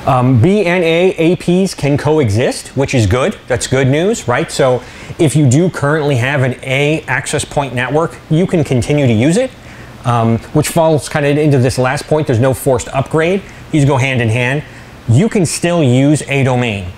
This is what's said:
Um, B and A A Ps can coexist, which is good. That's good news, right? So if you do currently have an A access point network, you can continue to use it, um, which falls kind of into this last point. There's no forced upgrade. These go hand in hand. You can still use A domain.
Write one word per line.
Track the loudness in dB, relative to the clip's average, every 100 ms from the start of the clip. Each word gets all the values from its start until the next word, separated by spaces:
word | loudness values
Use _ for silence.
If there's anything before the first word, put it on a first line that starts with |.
Um, | 2 2 4 4
B | 4 4 2
and | 0
A | 2 2 2 2
A | 0 2
Ps | 0 0 0
can | -2 -2 0
coexist, | 0 2 2 2 0 -2 -8 -4
which | 0
is | 2 2
good. | 2 0 -4 -6
That's | -4 0
good | 0 2
news, | 0 0 -2 -2
right? | -2 -2
So | 0 0 0 -4 -18 -18 0
if | 2 4
you | 4
do | 4 2
currently | 0 -2 0 0 0
have | 0 0
an | -2 -4
A | -4 0 0 -2
access | -2 -6 -4 -4
point | -4 -4 -4
network, | -4 -2 -2 -2 -6 -2
you | 0 2
can | 0
continue | 0 -2 0 0 2
to |
use | 2 2 0
it, | -2 -8 -20 -20 -20 -8
um, | -2 0 0 -2 -2
which | -2 0
falls | 2 2 2 -2
kind | -2
of | 0 2
into | 2 2
this | 2 0
last | -2 -2 -2
point. | -2 0
There's | 0
no | 0
forced | 0 0 -2 -2
upgrade. | -6 -2 0 0 -2 -6 -20 -4
These | 0
go | 2 2
hand | 0 0
in | 0
hand. | 0 0 -2 -6 -20 -20 -12 0
You | 2 2
can | 0 -2
still | -2 0 2
use | 2 4 4 2
A | 0 0
domain. | 0 0 -2 -4 -8